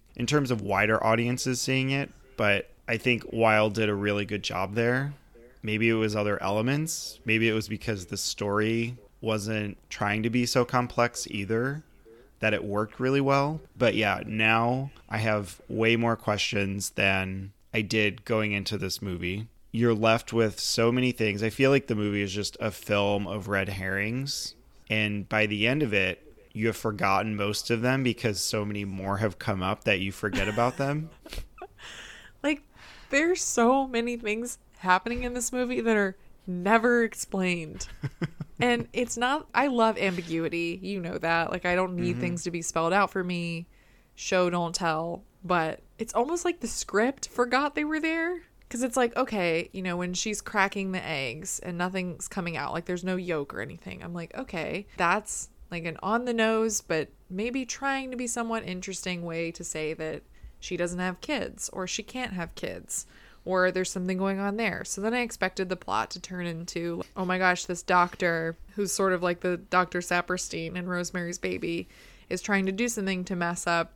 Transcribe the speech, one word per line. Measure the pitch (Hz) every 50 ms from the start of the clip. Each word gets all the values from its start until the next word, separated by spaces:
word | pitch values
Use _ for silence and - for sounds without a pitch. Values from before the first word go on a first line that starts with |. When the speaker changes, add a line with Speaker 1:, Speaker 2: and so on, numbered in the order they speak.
| _ - - -
Speaker 1:
in | 120
terms | 120 151 147 139 123
of | 123 104
wider | 101 101 95 98 107 107 110 - -
audiences | 110 113 117 117 123 123 123 - 131 123 -
seeing | - 135 131 131 131 135
it, | 139 139 - - - - - - -
but | - 107 101 98 98 - - - - -
I | - 117
think | 107 - 127 120 107 - -
Weil | - 113 113 110 107 107 107 110
did | 98 113 110 104
a | 104
really | 98 104 104 104 104 104
good | - 104 98 -
job | - 101 92 95 95 104
there. | 117 117 120 123 131 139 143 139 - - - - - - - - - -
Maybe | 107 107 107 117 113
it | 113
was | 110 110 107 107
other | 107 104 104 101 - -
elements. | 95 104 107 113 127 143 151 156 160 - - - - - - -
Maybe | 110 110 110 113 113
it | 110
was | 110 104
because | 104 110 92 - 117 107 95 90
the | - 104
story | 95 - - - - 101 101 101 107 107 113 113 117 117 117 123 - - - _ -
wasn't | - 110 110 107 101 110 110 107 104 101 - - - -
trying | - - 107 104 104 110 107
to | 117
be | 113 123 123
so | 120 - 127 120
complex | - - 123 123 120 - 120 120 120 - - - -
either, | - 104 101 95 110 117 127 135 143 156 - _ - - - - - - - - - -
that | 107 107 107
it | - 104
worked | 101 101 104 110 107 - -
really | 127 131 139 139
well. | 135 139 139 139 139 147 160 156 - - -
But | - 123 113 -
yeah, | 110 107 101 92 - -
now | 101 107 110 110 110 113 113 117 120 127 131 139 143 - - - -
I | -
have | 110 113 110 107 104 101 - - - -
way | - - 110 110 113 117
more | 113 117 117 113
questions | - - 107 104 101 - - 113 101 101 98 98 98 - -
than | - - 101 98 95 95 95 95 95 95 95 98 - _ _ _ -
I | 113
did | 107 92 113 110 104 104 98 - -
going | - 113 110 107 104 104
into | 101 95 - 107
this | 98 98 92 - -
movie. | 98 98 90 87 87 87 95 107 117 - - - - -
You're | - 113 120 117 113
left | 104 110 110 113 113 - - 113
with | 117 113 104 92 -
so | - - - 117 113 117
many | 123 127 127 127
things. | 120 - 110 104 101 101 110
I | 110
feel | - - 135 135
like | 139 135 -
the | - 113
movie | 104 104 104 101 101
is | 101 95 92
just | 104 98 - - -
a | 113 107
film | - - - - 104 101 101 101 101 101 101
of | 87 101 104 90 98
red | 101 98 95 98
herrings. | 95 95 95 95 95 98 101 110 120 131 139 139 - - - - - - - - - - - -
And | 110 110 107 104 104 104 92
by | - 110 107 107
the | 104 104 101 110
end | 120 135 156 147
of | 110 104
it, | 95 92 92 - - - - - - - - -
you | 107 110
have | 113 101
forgotten | - - 110 104 - - 98 98 98 107 110 107
most | 101 101 104 101 - - -
of | 120 110
them | 120 127 131 135
because | 131 120 107 - - 110 98 -
so | - - 110 107 104
many | 104 104 101 101
more | 98 95 95 95 98 101
have | 101 110 101 -
come | - - 113 101 92
up | 92 95 107 - -
that | 110 101 92
you | 95 98 -
forget | - - 101 92 - 98
about | 107 104 117 117 127 -
them. | - 135 139 147 156 160 160 - - - 311
Speaker 2:
<laughs> | - - - - - - - - - - - - - - - - - - - - - - -
Like, | 294 302 - - - - - - - - - - -
there's | 277 285 320 339 370 - -
so | - - 240 226 240 262 269 269
many | 262 233 233 233 240 240
things | 233 226 208 214 226 240 233 - - - - -
happening | - - 185 180 190 - 233 240 247 254
in | 240 247
this | 247 233 -
movie | 254 254 247 240 247 233
that | 226 233 220
are | 208 202 190 185 - - - - - -
never | 185 180 175 175 196 226 226 226 247 240 240 233
explained. | 220 - - - - - 190 185 180 175 170 156 151 - - - - - -
Speaker 1:
<laughs> | - - - - 165 - - - 147 - - -
Speaker 2:
And | 247 247 240 240 233 -
it's | - 247 240 233 -
not, | 233 247 254 285 311 - - -
I | 233 277
love | 285 247 233 220 220 214
ambiguity. | - 202 190 175 175 170 165 165 165 165 151 170 170 170 170 170 185 185
You | 190 202 190
know | 170 175 180
that. | 175 170 165 165 165 165 -
Like, | - 180 -
I | 175 175
don't | 185 185 185 180
need | 175 175 175 175
Speaker 1:
Mm-hmm. | -
Speaker 2:
things | - 175 175 170 -
to | 175
be | 170 165
spelled | 165 - - 165 165 165
out | 185 208 196 180
for | - 190 180
me. | 180 180 175 170 170 170 165 175 - - - _ _ - - _ _ _
Show, | - - - 190 185 180 175
don't | 175 175 170 165 170
tell. | - 185 165 156 156 165 170 170 190 - - _ _ 190
But | 175 180 170 160 156 - - - - _
it's | - 226 - -
almost | 220 247 294 349 339 -
like | 349 349 -
the | 247
script | - - - - - - 208 233 262 269 - - -
forgot | - 240 247 240 262 269 294 285 -
they | 302 302
were | 302 311 311
there. | 320 320 320 330 330 349 359 330 - _ _ - - -
'Cause | - 233 262
it's | 247 233
like, | 262 240 233 -
okay, | - 262 - 220 196 175 170 160 170 - -
you | - 190
know, | 185 180 175
when | 175 180 180 185
she's | - - 220 202 -
cracking | - - - 202 190 196 - 202 196 190
the | 185 175 -
eggs | - 156 135 135 120 123 156 196 - - -
and | - 180 175
nothing's | 170 180 185 190 185 180 180 160 - -
coming | - - 196 - - 165
out, | 123 143 - -
like, | 170 165
there's | - 180 175 180
no | 185 185
yolk | 185 175 175 165 147 143 - -
or | 95
anything. | 110 - - - - - - - -
I'm | - 175
like, | 175 165 - -
okay, | - 269 - 196 165 156 - - 196 208 - -
that's, | - 180 170 190 214 214 - - - - - _ - - -
like, | 175 170 170
an | 170 160 - -
on | 196 220 240 247
the | 247 233
nose, | 226 220 226 220 220 226 226 214 -
but | - - 165 156 139 - - - _ -
maybe | 180 190 220 247 240 269 262
trying | - - - 277 277 269 269 262 254
to | 254
be | 240 254
somewhat | 233 - 240 233 226 226 220 -
interesting | 185 185 185 - 196 185 - - 185 180 170 170
way | 170 165 165 170 165
to | 165 - 170
say | - - 156 156 151 160
that | 170 160 156 160 - - - - - - - - -
she | - - 180
doesn't | 170 175 175 180 180
have | 185 185 180 -
kids | - - 294 220 - - - - - -
or | - 190 185
she | 180 - - 208
can't | - - 254 247 - 185
have | 180 165 165 -
kids. | - - - 87 90 - - - - - - - - - - - - -
Or | 180 185 185 180 185
there's | 185 185 185 -
something | - 185 180 185 185
going | 185 190 196 196 190
on | 202 202 202
there. | 226 226 190 - - -
So | - - 196
then | 202 226 240
I | 247
expected | 240 233 - - 190 185 - - 185 180
the | 185
plot | - - 190 139 110 110 -
to | - 180
turn | - - 185 180 175
into, | 170 165 165 170 - - 170 170 170 170 180 180 - -
oh | 196 185
my | 180 185 185
gosh, | 185 180 180 - -
this | - 175 -
doctor | - - 180 180 175 180 - - 180 170 170 165 165 165 165 - - - -
who's | 202 202 180
sort | - - 196 190 185
of | 170 180
like | 175 175 175
the | - 180 175
Doctor | 175 - - 185 185 180 180 - 175
Saperstein | 175 - 180 175 175 - 180 180 - - - 165 165 160 180
in | 180 175
Rosemary's | 180 180 175 175 175 - 180 170 170 175 -
Baby | - 185 185 180 175 175 170 175 180 - - - - - - - - -
is | 185 180
trying | - - 196 196 190
to | 190 190
do | 202 240 233
something | - 214 190 190 190 185 175
to | - 190
mess | 175 170 170 175 - -
up | 175 170 170 165 - -